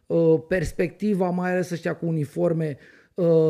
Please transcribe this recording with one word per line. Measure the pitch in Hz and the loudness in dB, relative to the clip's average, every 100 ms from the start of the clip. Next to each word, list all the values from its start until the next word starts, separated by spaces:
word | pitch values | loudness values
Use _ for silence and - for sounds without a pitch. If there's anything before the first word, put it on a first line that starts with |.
| - | -4
uh, | 165 165 160 160 | 2 4 2 2
perspectiva, | 185 156 - 175 - 214 190 185 | -2 -2 -4 -4 -2 -2 0 0
mai | 180 180 | -2 -2
ales | 180 175 | -2 -2
ăștia | 170 175 - | -4 -6 -6
cu | 170 | -4
uniforme, | 160 139 165 175 165 156 131 - - _ | -4 -4 -2 0 0 -4 -6 -14 -20 _
uh, | - 170 165 160 | -2 2 4 4